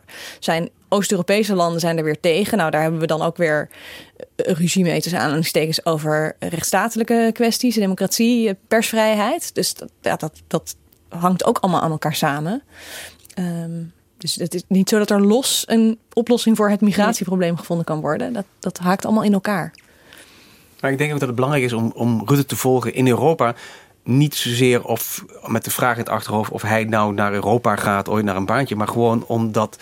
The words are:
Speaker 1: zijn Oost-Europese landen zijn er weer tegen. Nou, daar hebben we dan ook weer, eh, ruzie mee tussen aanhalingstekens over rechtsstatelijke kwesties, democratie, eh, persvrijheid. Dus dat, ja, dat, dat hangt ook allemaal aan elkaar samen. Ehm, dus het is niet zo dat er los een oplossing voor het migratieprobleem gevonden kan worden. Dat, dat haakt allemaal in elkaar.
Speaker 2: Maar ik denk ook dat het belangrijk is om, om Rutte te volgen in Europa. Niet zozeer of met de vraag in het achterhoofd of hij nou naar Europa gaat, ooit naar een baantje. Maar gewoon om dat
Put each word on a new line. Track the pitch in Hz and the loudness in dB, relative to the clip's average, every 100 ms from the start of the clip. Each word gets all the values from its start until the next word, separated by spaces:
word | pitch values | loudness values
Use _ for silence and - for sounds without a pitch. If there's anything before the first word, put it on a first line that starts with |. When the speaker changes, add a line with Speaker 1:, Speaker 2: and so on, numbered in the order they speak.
| _ - - - | _ -18 -18 -8
Speaker 1:
zijn | - 165 170 _ - | -2 -2 -2 _ -2
Oost-Europese | 202 185 190 175 202 208 190 | -2 0 -2 0 0 0 0
landen | 170 170 | 0 0
zijn | 170 165 | -2 0
er | |
weer | 156 151 | -2 0
tegen. | 180 160 208 214 | 0 2 2 0
Nou, | 160 | 2
daar | 151 | 2
hebben | 160 165 | 0 0
we | 160 | -2
dan | 160 | 0
ook | 165 165 | -2 0
weer, | 165 151 - - - - - - - - | 0 0 -2 -12 -20 -20 -20 -20 -18 -6
eh, | - 165 | -2 0
ruzie | 175 190 | 0 2
mee | 175 156 | 2 0
tussen | 165 180 | -2 -2
aanhalingstekens | 151 156 160 170 156 156 165 | 0 0 0 0 0 -2 -2
over | 156 156 151 156 - | -2 0 0 -2 -4
rechtsstatelijke | 180 170 - 190 226 226 233 233 226 | -6 -6 0 0 0 -2 0 2 2
kwesties, | 220 233 220 254 220 | 2 0 2 0 2
democratie, | 196 185 190 - 233 240 220 | 0 0 -2 2 2 2 0
eh, | 190 - | -2 0
persvrijheid. | 220 226 220 220 214 208 330 - - | 0 2 2 2 2 0 -2 -6 -4
Dus | 196 | -4
dat, | - - _ | -4 -14 _
ja, | - - | -4 -4
dat, | 156 - - | -4 -10 -4
dat | 165 - - _ _ _ | -4 -4 -18 _ _ _
hangt | 170 180 180 - | -2 0 2 0
ook | 240 | 0
allemaal | 185 165 | 0 0
aan | 160 | 0
elkaar | 160 151 151 | -2 -4 0
samen. | 156 143 156 247 - - - - - - - | -2 -2 -4 -6 -10 -20 -18 -16 -18 -20 -16
Ehm, | - 180 170 165 165 165 - _ - | -8 -6 -6 -6 -8 -10 -16 _ -12
dus | 156 - | -8 -6
het | 165 | -4
is | 180 - | -6 0
niet | 190 190 | 2 4
zo | 214 | 2
dat | 208 | 2
er | 202 | 4
los | 202 226 269 - - | 4 4 2 -2 0
een | 226 226 220 _ | 2 2 0 _
oplossing | - 233 240 226 214 | -2 2 2 4 4
voor | 208 | 4
het | 202 | 4
migratieprobleem | 208 180 208 220 185 185 170 170 | 2 4 2 2 -2 0 0 -2
gevonden | - 170 160 | -2 -4 -2
kan | 156 | -4
worden. | 147 156 262 | -2 -2 -4
Dat, | 226 196 _ | -6 -8 _
dat | 185 - | -8 -4
haakt | 180 190 - | -2 0 0
allemaal | 214 | 0
in | 214 | 2
elkaar. | 196 208 196 156 - _ _ - - - - - - _ - | 2 0 -4 -4 -10 _ _ -20 -20 -20 -20 -20 -20 _ -4
Speaker 2:
Maar | 139 | -2
ik | 139 | 0
denk | 147 | 0
ook | 143 | -2
dat | 131 | -2
het | 117 | 0
belangrijk | 131 147 123 | 0 2 0
is | |
om, | 113 113 - | 0 -2 -2
om | 120 113 107 | 0 0 2
Rutte | 143 135 | 2 2
te | 117 | 0
volgen | 131 127 113 | 2 2 0
in | 131 131 | 2 2
Europa. | 113 139 160 117 117 - - - _ | 4 2 2 0 -2 -12 -20 -20 _
Niet | - 127 147 - | 0 2 2 0
zozeer | 123 120 127 120 | -4 2 4 4
of | - 117 - - - - - | 0 -4 -4 -10 -14 -16 -6
met | 117 | -6
de | - | -4
vraag | - 127 | 0 0
in | 117 | 0
het | 110 | -2
achterhoofd | 92 - 104 104 | -4 -2 -4 -2
of | - | -4
hij | 107 110 | 0 0
nou | 110 110 104 | 2 2 2
naar | 101 101 | 0 0
Europa | 101 95 117 117 101 | 0 0 2 2 0
gaat, | 110 98 92 | 0 0 0
ooit | 107 104 | -2 0
naar | 92 | -2
een | 98 | 0
baantje. | 120 139 107 | -2 -2 -4
Maar | 107 | -4
gewoon | 117 117 117 - | 0 2 2 -2
om | 117 113 | -2 0
dat | 107 107 - | 0 -2 -6